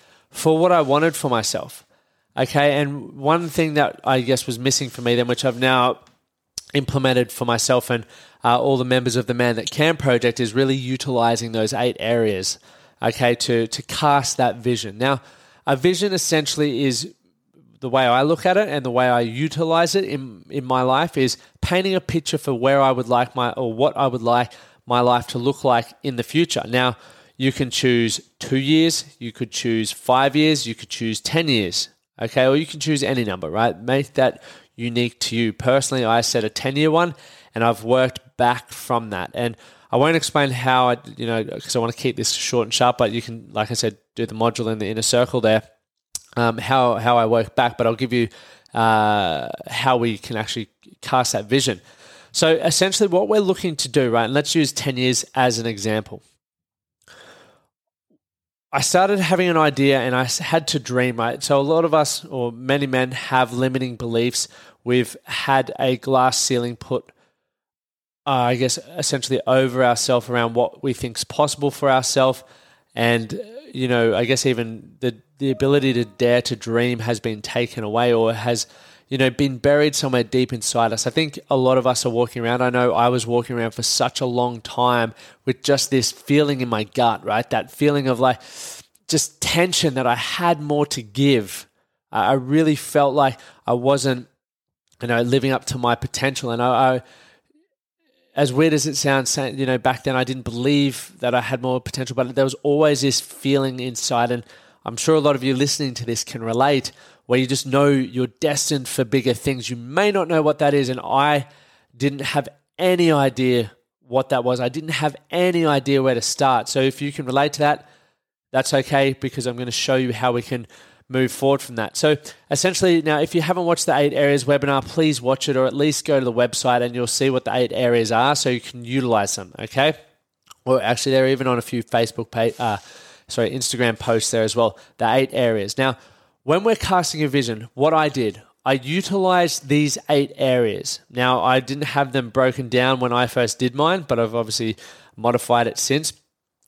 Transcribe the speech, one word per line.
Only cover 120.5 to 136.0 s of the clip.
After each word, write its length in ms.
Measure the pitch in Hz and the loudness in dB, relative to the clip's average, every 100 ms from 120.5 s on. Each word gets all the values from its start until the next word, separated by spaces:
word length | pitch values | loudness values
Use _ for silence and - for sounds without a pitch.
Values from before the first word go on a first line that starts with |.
| 123 113 - - _ - | -8 -10 -20 -20 _ -6
move 240 | 127 127 | 0 0
forward 300 | - 135 139 | 0 0 0
from 140 | - 117 | -2 -6
that. 200 | 107 - | -6 0
So 220 | 151 147 - - - | 0 0 -4 -20 -6
essentially, 520 | 147 185 175 185 170 | -2 0 2 2 2
now, 180 | 156 151 | 2 0
if 140 | 165 | 0
you 80 | 170 | 0
haven't 240 | 156 185 170 | 0 0 0
watched 200 | 170 - | 0 2
the 100 | 143 | 2
Eight 180 | 143 | 2
Areas 300 | 135 143 143 | 2 2 2
webinar, 400 | 123 143 139 135 | 2 0 2 0
please 380 | - - 156 135 | -2 0 0 0
watch 260 | 123 131 - | 0 -2 0
it, 80 | 131 | 0
or 100 | 131 | 0
at 80 | |
least 300 | 135 151 143 | 0 0 -2
go 160 | - 139 | 0 0
to 60 | 123 | 0
the 80 | |
website 480 | 117 120 - 127 123 | 0 0 0 0 2
and 120 | 120 120 | 0 -4
you'll 120 | 120 | -4
see 220 | - 135 | 0 0
what 160 | 127 - | 0 -2
the 100 | 127 | -2
eight 160 | 120 | -2
areas 400 | - 123 120 110 | 0 2 2 2
are 240 | 113 131 147 | 2 2 2
so 140 | 135 | 0
you 120 | 123 | -2
can 220 | - 123 | -6 -14
utilize 520 | 120 131 127 110 101 - | -6 -2 2 2 0 -4
them, 180 | 92 - | -10 -14
okay? 340 | 107 135 147 156 - _ _ _ _ - 127 | -6 0 0 -2 -10 _ _ _ _ -8 0
Or 160 | 131 | 0
actually, 320 | 104 120 139 | 2 -2 0
they're 160 | 131 131 | 2 2
even 180 | 131 131 | 2 0
on 100 | 120 | -2
a 40 | |
few 220 | - 123 | -2 -6
Facebook 480 | - 120 113 - 113 | -2 0 0 -4 -8
pa-, 300 | 117 113 - | -2 -2 0
uh, 160 | 120 101 - - - - - | -4 -4 -8 -20 -20 -20 -8
sorry, 240 | - 113 | -2 -2
Instagram 460 | 131 - 123 120 113 | -2 -4 0 0 0
posts 340 | - 113 - | 0 0 0
there 120 | 117 | 0
as 120 | 110 117 | 0 2
well, 220 | 113 - - - | 0 -2 -14 -4
the 160 | 113 | 0
eight 160 | 127 131 | 2 0
areas. 460 | - 120 110 101 - | 0 0 0 -4 -2
Now, 200 | 131 120 | -2 -2